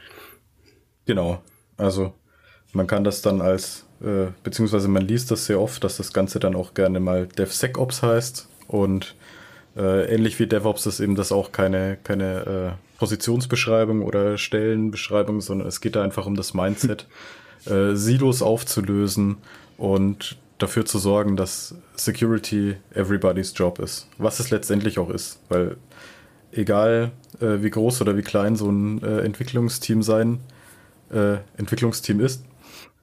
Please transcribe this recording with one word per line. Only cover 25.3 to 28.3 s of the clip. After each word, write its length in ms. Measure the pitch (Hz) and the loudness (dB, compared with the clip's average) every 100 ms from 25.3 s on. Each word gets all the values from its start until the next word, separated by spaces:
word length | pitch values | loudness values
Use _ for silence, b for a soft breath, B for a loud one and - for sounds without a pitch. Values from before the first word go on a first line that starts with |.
| - - | -12 -2
weil 280 | 90 90 - - B B B B B _ | 0 0 -4 -16 B B B B B _
egal, 600 | - 104 101 110 117 120 - - - | -4 2 4 4 4 0 -6 -16 -4
äh, 240 | 113 104 | 0 2
wie 60 | 104 | 0
groß 300 | 110 113 127 | 2 2 2
oder 140 | 104 101 | 2 0
wie 40 | |
klein 340 | 101 | 0